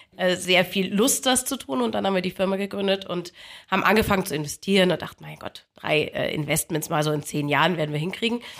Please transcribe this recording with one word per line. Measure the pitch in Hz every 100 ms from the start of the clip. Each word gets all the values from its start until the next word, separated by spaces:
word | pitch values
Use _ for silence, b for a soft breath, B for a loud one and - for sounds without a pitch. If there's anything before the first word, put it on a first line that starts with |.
| B -
äh, | 185 180
sehr | 185 180
viel | 180 202 190
Lust, | 202 262 - 254
das | 254
zu | - 254
tun. | - 262
Und | 233 208
dann | 196
haben |
wir | 185
die | 185
Firma | 185 190
gegründet | 190 202 202 196 190
und | 190 180 175 B B B -
haben | 185
angefangen | 175 214 208 196
zu | 180 151
investieren | 147 - - 196 180
und | 160
dachten, | - -
„Mein | 151 151
Gott, | - - -
drei, | _ - 151
äh, | - - -
Investments | - 143 156 - 160 151
mal | 160
so | 151
in | 151
zehn | - 147 147
Jahren | 143 165 170
werden | 151
wir | 147
hinkriegen.“ | 170 - 226 233 B